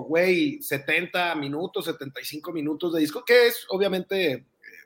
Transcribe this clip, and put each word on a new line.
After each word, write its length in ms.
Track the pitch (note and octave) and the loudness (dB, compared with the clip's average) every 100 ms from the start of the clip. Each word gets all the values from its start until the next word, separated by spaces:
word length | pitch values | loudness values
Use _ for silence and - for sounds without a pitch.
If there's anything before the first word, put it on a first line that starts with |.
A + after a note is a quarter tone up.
| B2 | 0
güey, 560 | D#3+ F#3 F3 D3 - | 2 4 2 0 -2
setenta 720 | - C#3 - D#3+ F3 F3+ F3 D#3+ | -6 -4 0 -2 0 -2 -2 -2
minutos, 500 | C#3 D3 F#3 G3 E3 | -4 -6 -6 -6 -6
setenta 340 | D#3 C#3+ C3+ | -8 -10 -12
y 60 | - | -12
cinco 260 | D3+ F3 | -10 -8
minutos 400 | E3+ D3 D3+ F3 | -4 -4 -2 -2
de 100 | D#3+ | 0
disco, 220 | D3 A#3 | 0 0
que 220 | - B3 A#3 | 4 6 6
es 220 | A#3 - | 2 -4
obviamente, 640 | F#3+ G3 F#3 F3+ G3 E3+ | 0 0 0 -2 0 0
eh, 140 | B2 - _ - - | -2 -8 _ -20 -20